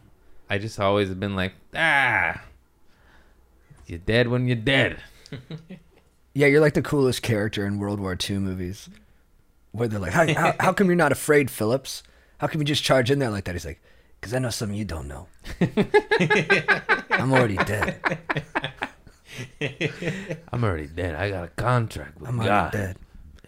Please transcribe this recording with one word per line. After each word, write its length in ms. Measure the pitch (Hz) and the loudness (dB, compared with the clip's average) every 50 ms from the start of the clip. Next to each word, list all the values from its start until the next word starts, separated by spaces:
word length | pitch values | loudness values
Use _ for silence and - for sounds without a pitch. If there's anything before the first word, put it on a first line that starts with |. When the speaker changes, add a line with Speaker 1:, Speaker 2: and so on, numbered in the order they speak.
| - - - _ _ - - - - - | -20 -20 -20 _ _ -20 -20 -20 -8 -4
Speaker 1:
I 80 | 104 101 | -4 -4
just 220 | 101 113 - - | -4 -6 -2 0
always 260 | 101 98 101 104 101 95 | 2 4 4 4 2 0
have 120 | 95 92 | -2 -4
been 140 | 98 101 98 95 | -4 -4 -2 -2
like, 160 | 92 95 - - - - - | -2 -4 -6 -10 -18 -10 -4
"Ah, 680 | - 165 160 151 139 135 123 113 98 90 80 82 - - - - _ _ _ _ _ - - _ _ _ - - - - _ _ _ _ _ _ _ _ _ - - - | 0 2 4 4 4 4 4 2 2 2 0 -2 -6 -10 -18 -20 _ _ _ _ _ -20 -20 _ _ _ -20 -20 -20 -20 _ _ _ _ _ _ _ _ _ -20 -20 -14
you're 140 | - 92 85 | -12 -12 -6
dead 280 | 85 - 110 120 123 117 | -2 2 4 4 4 4
when 180 | 123 123 127 123 | 2 2 2 0
you're 100 | 127 117 | 0 0
dead." 400 | 107 131 139 135 120 92 - - - - - - - - | 0 2 4 4 2 2 0 -6 -12 -18 -20 -20 -18 -16
<laughs> 60 | - 135 - - 165 156 - - 185 - - _ _ _ _ _ _ _ _ _ _ | -16 -16 -14 -14 -14 -14 -14 -16 -20 -20 -20 _ _ _ _ _ _ _ _ _ _
Speaker 2:
Yeah, 140 | 135 143 143 | 4 4 6
you're 140 | 139 151 | 8 8
like 120 | 156 147 - | 6 6 4
the 80 | 180 | 2
coolest 400 | - - - 147 135 127 120 - | 0 2 2 2 4 2 2 0
character 440 | - - 117 104 101 110 - 104 101 | -2 0 0 0 0 -2 -2 -4 -4
in 140 | 101 101 101 | -2 -2 -2
World 200 | 101 101 101 101 | -2 -4 -4 -4
War 160 | 101 95 92 | -4 -4 -4
Two 240 | 87 - - 101 98 | -4 -4 -4 -2 -2
movies, 500 | 98 95 92 92 92 90 98 - - - - - - _ - _ _ _ _ _ _ _ _ _ _ _ | -2 -4 -4 -4 -6 -6 -8 -10 -14 -18 -20 -20 -20 _ -20 _ _ _ _ _ _ _ _ _ _ _
where 160 | - 107 120 117 | -6 -4 -4 -2
they're 120 | 107 104 | -2 -4
like, 140 | 95 82 92 | -4 -2 2
"How, 180 | 160 165 160 156 | 2 2 4 2
how, 200 | - 165 160 - - | 2 2 2 0 2
how 120 | - 180 185 | 0 0 2
come 120 | - 208 180 | 2 2 4
you're 80 | 175 | 4
not 160 | 175 165 143 | 4 4 2
afraid, 380 | 135 - - - 151 147 143 123 | 2 0 2 4 4 4 4 2
Phillips? 540 | - - 110 107 123 139 - - - - - - _ - _ _ _ - | -2 -2 0 0 0 0 -2 -6 -12 -14 -14 -18 _ -20 _ _ _ -6
How 80 | - 143 | -4 -4
come 140 | - 160 | -2 -2
you 40 | 147 | -2
just 180 | 143 151 131 - | 0 0 0 2
charge 260 | - 143 131 - 113 | 4 4 4 4 4
in 80 | 143 143 | 2 2
there 140 | 135 120 | 0 0
like 140 | 104 98 - | -2 -4 -6
that?" 80 | - 87 | -6 -8
He's 100 | 85 - | -8 -8
like, 160 | 80 76 - _ _ _ - _ _ - _ | -8 -12 -12 _ _ _ -20 _ _ -20 _
"'Cause 140 | - 98 110 | -10 -6 -4
I 40 | 131 | -4
know 120 | 131 120 | -2 -4
something 260 | 107 - 120 101 101 104 | -4 -4 -4 -4 -4 -4
you 80 | 110 | -6
don't 220 | 92 85 78 67 69 | -6 -6 -8 -10 -10
know. 200 | 69 76 - - - - - - - - | -12 -14 -16 -20 -20 -18 -14 -14 -2 0
Speaker 1:
<laughs> 20 | 180 156 - - 202 - - 415 415 - 415 - 180 151 - 311 - - 392 359 - - 403 - - - - - - - | 0 0 2 0 0 2 2 2 2 2 2 2 2 4 2 2 2 2 2 2 2 0 0 0 0 -2 -2 -2 0 -2
Speaker 2:
I'm 240 | 415 - - 131 135 | -2 0 2 4 4
already 240 | 131 127 110 98 95 | 4 4 4 2 0
dead." 420 | - - 104 107 101 - 160 - - - 165 156 - - - 160 - - - 165 - 139 - - - - - - _ - - _ _ - - - 120 - - - | 0 -2 0 -2 -2 -4 -4 -4 -4 -4 -4 -4 -6 -6 -6 -6 -6 -6 -6 -6 -6 -6 -8 -8 -10 -10 -10 -16 _ -20 -20 _ _ -18 -14 -14 -14 -14 -10 -8
Speaker 1:
<laughs> 920 | 147 135 - - 170 143 - - 170 175 185 190 196 - 165 - - - | -8 -8 -4 -4 -4 -4 -4 -4 -6 -6 -6 -6 -8 -10 -10 -12 -10 -8
I'm 120 | - 120 120 | -4 0 0
already 240 | 107 87 78 76 71 | 0 0 -2 -6 -8
dead. 280 | 80 82 90 90 78 | -6 -4 -4 -4 -2
I 140 | 73 92 104 | -4 -4 -4
got 140 | 98 92 87 | -4 -6 -8
a 20 | 82 | -8
contract 720 | - - 104 120 123 123 117 110 - - - - - - | -8 -4 0 2 2 2 0 -2 -6 -10 -12 -12 -14 -14
with 100 | - 123 | -10 -6
Speaker 2:
I'm 80 | 123 120 | -4 -2
already 100 | 110 95 | 0 2
Speaker 1:
God. 220 | 104 101 87 78 | 2 2 2 0
Speaker 2:
dead. 260 | - 101 98 92 92 - - - - - - - - - - | -2 -4 -4 -6 -8 -12 -16 -20 -20 -20 -20 -20 -20 -20 -20